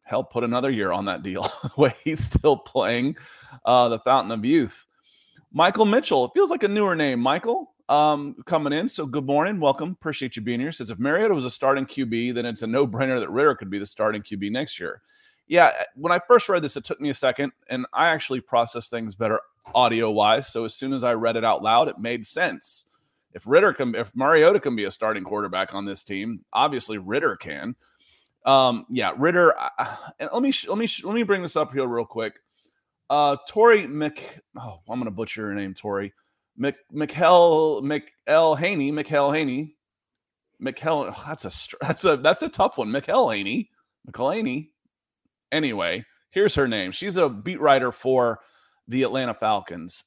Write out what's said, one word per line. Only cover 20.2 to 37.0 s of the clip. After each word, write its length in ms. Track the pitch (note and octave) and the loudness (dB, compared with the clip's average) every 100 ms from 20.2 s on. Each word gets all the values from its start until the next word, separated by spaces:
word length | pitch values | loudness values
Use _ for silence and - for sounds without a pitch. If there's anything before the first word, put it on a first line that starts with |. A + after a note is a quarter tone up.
| G#2+ A2+ C#3 | 4 4 0
So 160 | A2+ A2+ | -6 -6
as 100 | - | -8
soon 160 | C3+ | -6
as 140 | C3+ A#2+ | -2 0
I 80 | |
read 240 | A2+ A#2 A2+ | 0 0 0
it 80 | A2+ | 0
out 180 | F#2 | 0
loud, 240 | G#2+ A#2+ D3+ | 2 4 2
it 100 | - | -2
made 280 | A2+ A#2+ G#2+ | -6 -8 -8
sense. 640 | D#3 E3+ F2 - - - _ _ _ _ | -4 -4 -4 -12 -16 -18 _ _ _ _
If 140 | F2+ G#2 | -18 2
Ridder 240 | D#3 G3+ | 4 4
can, 240 | - B2+ A2 | 2 -4 -4
if 180 | A2+ | -6
Mariota 460 | A#2+ C#3 D#3+ D#3+ G3+ | -2 4 6 6 6
can 160 | C#3+ A#2 | 0 -4
be 80 | G2 | -4
a 60 | |
starting 320 | - A2 G#2+ | -4 -4 -4
quarterback 500 | F#2 G#2 G2+ F#2 F#2+ | -4 -6 -4 -4 -4
on 120 | G2 G2+ | -6 -8
this 180 | F#2+ | -10
team, 400 | - G2 A2 G#2+ - | -10 -8 -8 -10 -6
obviously 460 | A2 D3 C3 A2 G#2+ | 0 0 0 -6 -10
Ridder 400 | F#2 B2+ D#3+ F#2+ | -4 -2 -2 -4
can. 380 | - C#2+ F#2+ C3 _ _ _ _ _ _ - | -10 -10 -10 -10 _ _ _ _ _ _ 4
Um, 400 | C3+ B2+ A#2 - | 4 4 0 -4
yeah, 240 | B2+ G2 D#2 | -4 -2 0
Ridder, 360 | D#3 F3+ E3+ - | 0 4 4 4
I, 400 | - - A#2 - - - | -2 -4 -6 -8 -18 -12
and 100 | D3 | -6
let 80 | A#3 | -2
me 100 | C4+ | 0
sh-, 160 | C4 - | -2 -4
let 100 | G3+ | -4
me 80 | A3+ | -4
sh-, 160 | - F#3 | -6 -6
let 100 | A3+ | -4
me 80 | |
bring 180 | G#3 G3 | 0 0
this 140 | F3 F3 | 0 -4
up 160 | D3+ | -2
here 140 | C3+ B2+ | -2 -2
real 180 | A#2 A2+ | -4 -6
quick. 280 | - A2 - _ _ _ _ _ _ _ | -6 -8 -10 _ _ _ _ _ _ _
Uh, 280 | C#3+ D3 C#3 - | 2 2 0 -4
Tori 400 | G#3+ A#3 G#3+ E3 | 4 6 6 4
Mc-, 520 | D3 D3+ D3+ - - _ - | -4 -4 -6 -16 -20 _ -16
oh, 240 | A#2+ F#2 - | -16 -16 -10
I'm 100 | A#2+ | -6
gonna 120 | A#2 | -6
butcher 300 | F#2+ A2 A2 | -6 -8 -8
your 100 | G#2+ | -6
name, 200 | G2+ G2 | -6 -8
Tori. 400 | F#2+ G#2+ G2 G2+ - _ _ _ - | -8 -6 -4 -6 -12 _ _ _ -6
Mc-, 180 | C#3 - _ | -6 -6 _
McHel-, 880 | D3 | -8